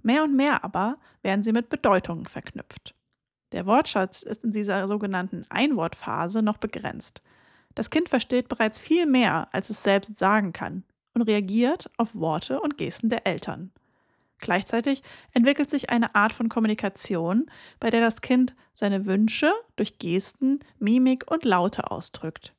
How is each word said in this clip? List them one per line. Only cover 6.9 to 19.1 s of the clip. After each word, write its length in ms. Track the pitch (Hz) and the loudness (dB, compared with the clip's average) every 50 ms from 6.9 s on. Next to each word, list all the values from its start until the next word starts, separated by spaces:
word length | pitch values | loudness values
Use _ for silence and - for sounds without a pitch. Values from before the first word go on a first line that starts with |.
| - - - - _ - _ _ _ _ _ _ _ _ _ _ _ | -8 -8 -10 -10 _ -16 _ _ _ _ _ _ _ _ _ _ _
Das 160 | - 226 - | -6 -6 0
Kind 180 | - 311 349 - | 0 -2 0 2
versteht 400 | - 247 - _ 254 247 247 _ | 0 0 0 _ -2 -2 -2 _
bereits 300 | 247 - 226 220 - - | -2 0 0 0 0 -6
viel 280 | - - 311 359 349 | 0 2 2 2 4
mehr, 420 | 302 254 254 240 175 147 160 - _ | 4 4 4 4 4 2 0 -4 _
als 180 | - 190 202 - | -6 -6 -6 -6
es 120 | 208 - | -8 -2
selbst 360 | - 208 196 196 196 - 208 - | 2 2 2 2 2 -4 -4 0
sagen 340 | 185 190 208 214 202 175 | 2 4 4 4 2 -2
kann, 320 | 165 - - - - 185 - _ _ _ _ _ _ | -6 -8 -8 -8 -8 -10 -12 _ _ _ _ _ _
und 80 | 240 | 0
reagiert 680 | 233 214 214 208 202 185 202 226 240 254 330 370 - - _ | 2 2 2 0 0 0 0 2 2 2 0 -2 -6 -12 _
auf 180 | - 233 220 - | -4 -4 -4 -2
Worte 460 | 185 160 165 151 165 - - 254 277 | -4 -2 -2 -2 -2 -4 -4 -4 -4
und 180 | - 294 294 - | -4 -6 -6 -6
Gesten 300 | 156 156 - - - 220 | -8 -8 -6 -2 -2 -2
der 180 | 240 - - | -2 0 -2
Eltern. 460 | 196 160 - - - - - 185 185 _ _ _ _ _ _ _ _ _ _ _ _ _ _ | -2 -4 -4 -6 -8 -8 -10 -12 -16 _ _ _ _ _ _ _ _ _ _ _ _ _ _
Gleichzeitig 640 | - - 190 190 202 - - 233 226 285 269 - _ - - - - _ | -4 -2 -2 -2 0 0 -2 -2 0 0 -2 -2 _ -20 -20 -20 -20 _
entwickelt 380 | _ 254 233 269 285 - 285 - | _ 4 4 4 4 2 0 0
sich 180 | - 277 - - | -2 -4 -2 0
eine 260 | 240 233 233 - - | 0 0 0 2 2
Art 180 | 208 202 226 | 2 2 2
von 180 | - - 226 226 | 0 -2 -4 -2
Kommunikation, 1000 | - 233 220 214 214 214 - 196 196 - - - 196 165 165 170 190 233 320 - - - - - _ _ | 0 0 2 2 0 0 -2 -4 -4 -6 -6 -4 -2 -2 0 2 2 0 0 0 -8 -20 -20 -20 _ _
bei 80 | - 233 | -2 2
der 140 | 220 233 | 2 4
das 180 | 233 226 220 - | 4 2 2 -2
Kind 340 | - - 254 254 254 247 - _ _ _ _ | -2 2 4 4 4 2 0 _ _ _ _
seine 320 | - 220 202 196 190 196 | -2 0 0 0 0 0
Wünsche 440 | 202 | 0